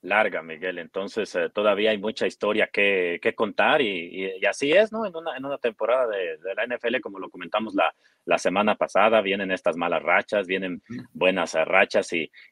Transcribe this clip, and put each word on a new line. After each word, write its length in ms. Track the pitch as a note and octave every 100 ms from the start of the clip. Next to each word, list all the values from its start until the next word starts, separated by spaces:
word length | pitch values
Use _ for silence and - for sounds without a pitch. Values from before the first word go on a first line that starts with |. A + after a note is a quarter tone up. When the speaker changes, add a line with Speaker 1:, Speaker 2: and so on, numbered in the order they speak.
Speaker 1:
larga, 400 | F2+ G2+ G#2+ F2
Miguel, 360 | D#2+ D#2+ F#2 F2
entonces, 560 | D#2+ - G2 A2 G2
eh, 140 | F#2 E2
todavía 400 | - G#2 G2 G#2+
hay 80 | G#2+
mucha 280 | G#2 - A#2+
historia 420 | - G#2 G#2+ -
que, 480 | - G2+ G2 F2+ E2+
que 120 | A#2
contar 460 | - A2 - G#2+ D3
y, 440 | A#2+ F#2 F2 F2
y, 160 | F#2+ F#2+
y 60 | G2
así 260 | G2 C#3+
es, 200 | E3+ G#3+
¿no? 120 | G#3+
En 100 | G#3+
una, 220 | E3 E3 C3
en 80 |
una 140 | C3+ C#3
temporada 500 | A#2+ G#2+ A2 B2+ B2
de, 300 | G2+ F2+ D#2
de 160 | F2 G2
la 80 |
N 100 | A#2 B2
F 120 | A#2+
L, 120 | B2+
como 200 | A2+ F#2+
lo 100 | F#2
comentamos 440 | F2 F2 G#2 A2
la, 180 | F#2+ D#2+ - _ _
la 140 | - E2
semana 360 | F#2 F#2 G#2+
pasada, 460 | G2+ - G2+ G#2+ A2
vienen 320 | G2 G2 F#2+
estas 240 | F#2 - E2
malas 260 | E2+ E2
rachas, 460 | D2+ F#2 - G#2 F#2
vienen 340 | F#2 F#2 E2 _
Speaker 2:
Ujú. 180 | B2 B2+
Speaker 1:
buenas, 420 | - F2+ F#2+ E2
eh, 100 | D#2+
rachas 480 | D#2 F2+ G2+ G#2+ F#2+
y, 180 | F2 D2+ - -